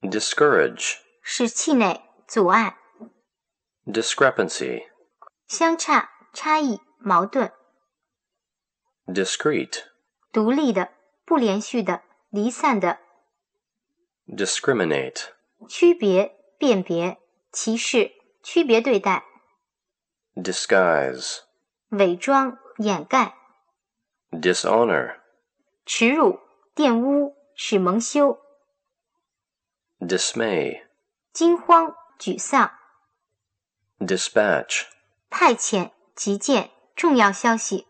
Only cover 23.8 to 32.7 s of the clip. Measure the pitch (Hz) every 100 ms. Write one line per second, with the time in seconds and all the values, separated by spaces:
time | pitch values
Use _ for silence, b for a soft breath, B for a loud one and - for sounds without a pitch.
23.8 | _ _ _ _ _ 82 85 90 - 110
24.8 | 117 80 62 - _ _ _ _ _ _
25.8 | - - 233 294 254 180 _ _ _ -
26.8 | 294 233 254 285 285 285 _ - - 208
27.8 | 180 196 226 294 285 - _ _ _ _
28.8 | _ _ _ 330 _ _ _ _ _ _
29.8 | _ _ 90 92 - - 113 90 65 -
30.8 | - _ _ _ _ - 330 339 - 339
31.8 | 320 - - _ - - - 277 214